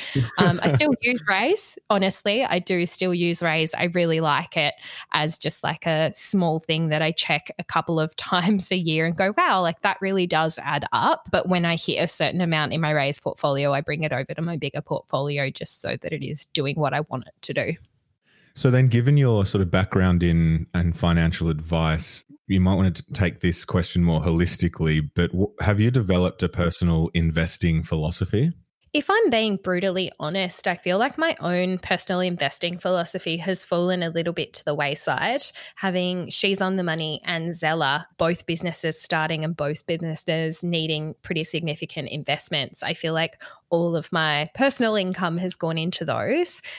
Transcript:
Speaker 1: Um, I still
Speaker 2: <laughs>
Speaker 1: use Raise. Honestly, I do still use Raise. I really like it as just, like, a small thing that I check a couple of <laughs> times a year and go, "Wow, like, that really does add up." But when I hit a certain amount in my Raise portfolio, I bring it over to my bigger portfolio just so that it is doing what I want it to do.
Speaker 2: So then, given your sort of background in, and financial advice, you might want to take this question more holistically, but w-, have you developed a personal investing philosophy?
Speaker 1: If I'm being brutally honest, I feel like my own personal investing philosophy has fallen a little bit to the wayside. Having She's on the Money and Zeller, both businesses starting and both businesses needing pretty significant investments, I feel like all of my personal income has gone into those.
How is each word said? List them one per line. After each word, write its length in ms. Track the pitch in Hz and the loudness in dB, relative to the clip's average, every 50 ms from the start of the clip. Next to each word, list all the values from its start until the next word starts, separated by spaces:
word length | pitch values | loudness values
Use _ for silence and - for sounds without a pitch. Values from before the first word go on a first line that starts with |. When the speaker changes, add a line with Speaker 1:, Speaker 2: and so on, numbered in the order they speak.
| - - - 139 120 113 - - | -8 -4 -2 0 -2 0 2 2
Speaker 1:
Um, 220 | - - 180 - | 2 4 2 2
I 100 | - 165 | 2 2
still 200 | 143 - 302 302 254 | 4 4 4 4 2
Speaker 2:
<laughs> 40 | - | 2
Speaker 1:
use 200 | - 240 247 226 156 214 | 0 0 0 0 0 0
Raise. 480 | 196 190 226 294 392 - - - - - - - | 0 2 2 2 2 2 0 -2 -6 -4 -2 0
Honestly, 560 | 214 196 190 190 185 - - 208 202 247 262 | 2 2 2 2 0 0 0 0 2 2 2
I 160 | - - 180 | 2 0 0
do 260 | 180 - 185 175 170 | 0 0 0 0 0
still 260 | 170 - - 185 185 | -2 -2 -2 0 0
use 300 | 175 175 175 170 170 - | 2 2 2 0 0 0
Raise. 320 | 170 165 156 160 160 160 - | 0 0 2 2 0 0 0
I 100 | - - | -2 -2
really 340 | 175 170 180 170 165 160 160 | 0 2 2 2 2 2 2
like 360 | 160 151 143 131 175 - - | 2 2 2 0 0 -2 -2
it 180 | 170 147 143 - - - - - - - - | 0 0 0 -2 -4 -10 -18 -16 -18 -6 -2
as 260 | - 151 151 160 160 | 0 0 0 0 -2
just, 280 | - - 160 - - - | -4 -4 -4 -4 -4 -4
like, 200 | 143 156 - - | -4 -4 -2 -2
a 280 | 170 160 156 160 151 - | -2 0 0 0 0 -2
small 460 | - - - - 196 175 165 156 160 | -2 -2 0 2 2 2 2 2 0
thing 300 | - - 160 160 165 160 | -2 -2 -2 0 0 0
that 120 | 151 151 | 0 0
I 80 | 160 160 | 0 0
check 400 | 165 - - - 156 147 - - - - | 0 0 0 0 0 -2 -2 -6 -12 -12
a 60 | 175 | -8
couple 340 | - - 165 156 - 170 160 | -4 -2 -2 0 0 0 0
of 160 | 156 160 - | 0 -2 -4
<laughs> 0 | |
times 540 | - - - 190 180 175 196 214 190 185 - | -8 -4 -2 0 2 2 2 2 2 0 0
a 60 | 190 | 0
year 280 | 185 170 160 156 156 160 | 0 0 0 0 0 0
and 120 | 170 170 | 0 0
go, 180 | 160 190 190 214 | 0 0 0 2
"Wow, 260 | - 359 330 220 190 | 2 2 4 4 2
like, 200 | 180 165 170 - | 2 0 0 0
that 160 | - 202 190 - | 0 -2 0 0
really 280 | 196 190 196 190 180 175 | -2 0 2 2 2 2
does 280 | 175 156 160 160 - - | 2 2 2 2 -2 -4
add 220 | - 139 147 147 143 - | -4 -4 -2 -2 -2 -2
up." 360 | - 113 - 254 330 320 - - | 0 2 2 2 2 0 0 0
But 160 | - 185 - 185 | 0 0 2 2
when 160 | 180 175 170 | 2 2 2
I 100 | 170 170 | 0 0
hit 220 | 160 - - - | -2 -2 -2 0
a 100 | - 175 | 0 0
certain 340 | 165 - - 160 139 - 180 | 0 0 0 0 0 0 0
amount 320 | 180 170 160 156 151 - | 0 2 2 0 0 0
in 80 | - 160 | 0 0
my 120 | 160 151 | 0 2
Raise 260 | 151 147 139 139 143 - | 2 2 2 0 -2 -4
portfolio, 540 | - - - - - 147 139 139 143 143 | -4 -6 -4 -2 0 0 0 2 2 2
I 80 | 139 139 | 2 0
bring 240 | - - 151 160 160 | 0 -2 -4 -2 -2
it 80 | 151 | -2
over 200 | 135 123 135 - | -2 -4 -4 -6
to 100 | 156 - | -6 -6
my 140 | 165 170 170 | -4 -4 -4
bigger 240 | 147 - 139 - 143 | -4 -4 -4 -6 -6
portfolio 680 | - - 156 - - - - 131 139 147 143 143 139 135 | -6 -4 -6 -6 -4 -4 -2 -2 -2 -2 -2 -2 -2 -4
just 300 | - - - - - - | -4 -6 -8 -10 -10 -8
so 160 | - - - | -6 -6 -6
that 160 | - - - | -4 -6 -6
it 120 | 165 143 - | -6 -6 -6
is 220 | - 156 143 - | -8 -8 -10 -10
doing 300 | - - - 135 139 143 | -6 -4 -2 -2 -2 -2
what 180 | 160 151 139 139 | 0 -2 0 0
I 60 | 143 | -2
want 260 | 151 - - 131 110 | -4 -4 -8 -10 -10
it 80 | - - _ | -12 -16 _
to 100 | - - | -10 -6
do. 200 | 117 - 120 - 165 - - _ _ _ _ _ _ _ _ _ _ _ _ _ _ | -4 -2 -2 -2 -4 -6 -10 _ _ _ _ _ _ _ _ _ _ _ _ _ _
Speaker 2:
So 160 | - - 131 | 0 2 4
then, 160 | 123 127 131 | 6 6 6
given 300 | 127 110 117 117 139 147 | 6 6 4 4 6 6
your 280 | 147 139 123 113 104 98 | 6 6 6 6 4 4
sort 180 | - - 101 | 2 2 2
of 100 | 95 87 | 2 4
background 500 | - 92 92 - - 98 92 92 90 85 | 4 4 4 4 4 4 6 6 6 6
in, 460 | 87 87 82 82 82 80 80 80 82 - | 4 4 6 6 4 4 4 2 0 -2
and 240 | - 87 85 85 85 | 0 0 2 0 0
financial 520 | - - 85 85 85 82 82 82 - 82 82 | 2 2 4 4 4 4 2 2 0 0 -2
advice, 760 | 80 76 78 78 82 80 80 78 80 80 80 - - - - - - - _ - | -2 -2 -2 -2 0 2 2 2 2 0 -2 -6 -10 -12 -14 -18 -20 -12 _ 0
you 80 | 95 92 | 2 4
might 160 | 92 92 98 | 4 4 4
want 220 | 90 95 92 80 | 4 2 2 0
to 160 | - - - | -2 -6 -6
take 280 | - - 95 85 - - | -2 0 0 0 0 0
this 240 | - 90 85 - - | 0 0 0 -2 -2
question 380 | - - 90 85 - - 90 | -2 0 0 0 0 0 2
more 180 | 87 85 82 80 | 2 4 2 2
holistically, 880 | 76 85 82 82 90 90 - - 87 85 - - 80 80 78 78 76 101 - | 2 2 2 2 2 0 0 -2 -2 -2 -2 0 0 0 2 0 0 -2 -2
but 160 | - 87 82 | -2 -2 0
w-, 220 | - 90 98 - - - | 0 0 -2 -2 -2 -2
have 180 | - 107 101 101 | 0 2 2 4
you 100 | 107 120 | 2 2
developed 500 | 123 131 104 92 92 90 90 90 - - | 2 2 2 2 2 2 2 2 0 -2
a 60 | 92 87 | -4 -2
personal 600 | - - 87 85 - - 90 87 82 80 80 82 - | 0 0 0 0 0 0 0 2 2 2 2 0 0
investing 720 | 85 82 82 78 82 82 82 - - - 85 82 80 - | 0 0 0 0 0 -2 -2 -2 -2 0 0 0 0 -2
philosophy? 680 | - 82 80 78 80 87 - 101 - - 104 139 170 170 - - _ _ _ _ _ | -2 -2 -2 -2 -2 -4 -4 -4 -2 0 0 0 0 -2 -6 -12 _ _ _ _ _
Speaker 1:
If 160 | - 302 285 - | -2 -2 0 2
I'm 220 | 392 453 466 349 | 2 2 4 4
being 260 | 233 220 220 214 196 | 2 2 2 0 -2
brutally 540 | 190 196 185 180 175 185 196 175 190 185 - - - | -2 -2 -2 -2 0 0 0 0 -2 -2 -4 -6 -6
honest, 480 | 147 151 170 196 190 180 - - - | -6 -4 -2 -2 -2 -4 -6 -6 -4
I 80 | 196 175 | -4 -4
feel 240 | - - 180 180 196 | -2 -2 0 0 2
like 180 | 233 277 - | 0 0 -2
my 200 | - 320 330 - - | -2 -2 -2 -2 -2
own 400 | - 170 180 180 180 185 185 180 | -2 -2 0 0 0 0 -2 -2
personal 400 | - - 190 180 - - 185 180 | -2 -2 -2 -2 -2 -2 -2 0
investing 580 | 185 185 175 170 - 143 - - - 170 175 | 0 -2 0 0 -2 -2 -2 -4 -6 -6 -4
philosophy 600 | 175 - 180 185 175 170 - - 180 - 170 160 | -4 -2 0 0 0 0 -2 -6 -6 -4 -4 -4
has 280 | 170 160 190 185 180 - | -2 -2 -4 -4 -4 -4
fallen 380 | - 180 175 175 180 185 180 | -2 0 0 0 0 0 0
a 80 | 175 165 | -2 -2
little 220 | 165 170 165 175 | -2 -2 -2 -2
bit 200 | 170 - 151 - - | -4 -4 -6 -6 -8
to 100 | - - | -8 -6
the 100 | 151 147 | -4 -2
wayside. 720 | 147 147 139 151 - - - 135 - - 208 247 294 - - - - - - - | -2 -2 -2 -2 -2 -2 -2 -2 0 0 0 -2 -2 -4 -8 -12 -16 -18 -20 -10
Having 540 | - - 190 180 180 180 180 180 180 165 - | -6 -4 -2 0 0 0 -2 -2 -4 -6 -6
She's 300 | - - - 196 196 190 | -4 -2 0 0 0 0
on 140 | 196 185 190 | 0 0 0
the 80 | 190 | 0
Money 380 | 180 170 160 165 160 156 151 - - | 0 0 -2 -2 -4 -4 -6 -6 -4
and 300 | - 175 165 165 170 170 | -4 -4 -4 -4 -4 -4
Zeller, 500 | 170 165 156 160 165 151 135 139 156 165 - _ - | -2 0 0 0 2 2 2 0 0 -2 -6 _ -2
both 280 | 170 165 175 - - | 0 0 0 -2 -4
businesses 540 | - 165 160 - 175 160 - - 160 156 - | -6 -6 -4 -4 -6 -6 -4 -4 -4 -4 -4
starting 440 | - - 175 160 156 160 165 156 156 | -4 -2 0 0 0 0 -2 -2 -2
and 120 | 160 170 | -4 -4
both 300 | - 147 147 156 - - | -2 -2 -4 -4 -4 -4
businesses 800 | - 170 165 175 165 156 - - - 160 160 160 160 165 - - | -4 -4 -2 -4 -4 -6 -4 -4 -2 -2 0 -2 -2 -4 -4 -4
needing 500 | 175 170 165 160 156 156 151 151 156 - - | -2 -2 0 0 0 -2 -4 -4 -6 -10 -10
pretty 220 | - - 180 156 165 | -8 -6 -4 -4 -4
significant 640 | - - 156 170 160 151 - 165 - - 160 - - | -4 -4 -4 -4 -4 -4 -6 -8 -10 -8 -8 -8 -8
investments, 760 | - 151 139 - 143 151 - - 165 147 131 - - - | -8 -6 -4 -4 -4 -4 -4 -4 -4 -4 -4 -4 -8 -8
I 120 | - - 170 | -6 -6 -4
feel 180 | - - 160 | -4 -4 -2
like 280 | 160 160 165 165 - - - - - - _ - | -2 -2 -2 -4 -6 -10 -20 -20 -20 -20 _ -2
all 260 | - 170 170 170 165 | 0 2 2 2 0
of 160 | 160 147 - | -2 -2 -2
my 400 | 180 165 160 156 147 143 151 156 - | -2 0 2 2 2 0 -2 -4 -2
personal 400 | - 269 277 - - 240 220 214 | 0 0 0 2 2 0 2 2
income 420 | 208 185 180 185 180 185 170 165 170 | 2 0 0 -2 -2 -2 -2 -2 -2
has 160 | 185 185 - | -4 -4 -4
gone 240 | - - 160 165 165 | -4 -4 -2 -2 -2
into 260 | 160 175 - - 165 | -2 -2 -4 -4 -2
those. 560 | 147 120 113 104 147 247 330 359 349 - - - - - | -2 -2 -2 0 0 0 0 0 -2 -4 -10 -12 -14 -16